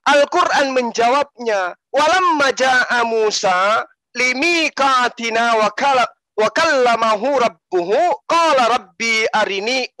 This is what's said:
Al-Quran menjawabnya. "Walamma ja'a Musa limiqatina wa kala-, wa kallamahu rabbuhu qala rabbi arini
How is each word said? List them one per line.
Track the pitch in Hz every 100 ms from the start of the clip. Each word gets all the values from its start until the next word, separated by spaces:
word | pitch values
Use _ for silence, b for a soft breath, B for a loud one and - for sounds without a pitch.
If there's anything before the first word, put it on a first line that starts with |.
| 254
Al-Quran | 285 285 349 339 277 277
menjawabnya. | 262 240 226 233 285 285 - 233 202 180 - _
"Walamma | 269 311 370 359 294 269
ja'a | - 262 254 - 240 233
Musa | 226 214 202 196 180 196 226 - _ _
limiqatina | 240 254 254 330 339 302 - 269 254 240 240 233 226 233 226
wa | 208
kala-, | 208 277 262 226 _ _
wa | - 214
kallamahu | - 330 277 247 226 226 208 254 269
rabbuhu | 226 175 - 185 175 240 349 427 -
qala | 330 330 269 226
rabbi | 247 196 - 226 220 220 214
arini | 202 196 214 262 247 -